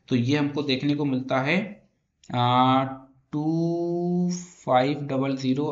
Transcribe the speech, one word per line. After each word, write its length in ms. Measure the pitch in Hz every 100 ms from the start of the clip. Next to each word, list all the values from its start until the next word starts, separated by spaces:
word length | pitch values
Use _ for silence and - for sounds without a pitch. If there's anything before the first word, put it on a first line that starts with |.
| -
तो 80 | 127
ये 200 | 120 147
हमको 260 | 143 147
देखने 300 | 143 127 147
को 100 | 143
मिलता 360 | 147 127 127 135
है, 180 | 135 180 214 - _ _ _ _ -
आ, 560 | 123 123 123 127 131 135 - - _ _
टू 1000 | 147 156 165 170 170 170 170 175 175 180 180 - -
फ़ाइव 360 | - 127 135 147
डबल 340 | 139 135 135 131
ज़ीरो 280 | 135 131 151